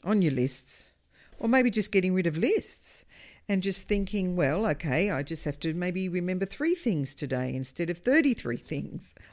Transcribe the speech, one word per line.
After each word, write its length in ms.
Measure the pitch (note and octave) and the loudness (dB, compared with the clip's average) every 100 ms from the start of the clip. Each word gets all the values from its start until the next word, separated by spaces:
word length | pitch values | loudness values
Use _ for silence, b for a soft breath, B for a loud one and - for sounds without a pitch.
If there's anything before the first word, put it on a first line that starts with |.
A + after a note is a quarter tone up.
on 180 | F#3 G#3+ | 0 4
your 100 | E3 | 4
lists, 600 | C3 C3 - - - - _ _ b b - | 4 0 -2 -6 -12 -16 _ _ b b -6
or 80 | A3+ | 2
maybe 220 | C4 B3 | 4 4
just 200 | G#3+ G3 | 2 2
getting 240 | F#3+ F#3 | 2 2
rid 120 | F#3 E3+ | 2 2
of 100 | D#3 | 2
lists 680 | B3+ G#4+ - - - - - B B B B | 2 2 0 -4 -8 -12 -14 B B B B
and 140 | G3 | -2
just 260 | F#3+ F#3+ - | 0 -2 0
thinking, 480 | G3+ G3 G#3 F#3 F3+ | 0 0 -2 0 2
"Well, 280 | C#3 E3+ A3 | 2 2 0
okay, 440 | C#3+ D#3 C#3 G3+ | -2 0 0 2
I 140 | C#3+ | 0
just 200 | C#3+ D#3+ | -4 -6
have 140 | D3+ C#3+ | -6 -4
to 140 | D#3+ | -4
maybe 340 | E3 F3+ F3+ F#3 | -2 -2 -2 -2
remember 380 | F3+ F3 F#3 F#3+ | -2 0 -2 -2
three 300 | - D#4+ F4+ | -2 0 0
things 360 | A#3+ D#3+ C3+ | 0 0 -2
today 400 | - C3+ B2+ B2+ | -4 -4 -2 -2
instead 360 | C3 - - E3+ | -4 -6 -4 -4
of 80 | F3 | -2
thirty-three 600 | B3 D4+ C#4+ A#3 - A#2+ | 2 4 4 2 -2 -6
things." 580 | - - - - - - B | -6 -8 -6 -10 -14 -18 B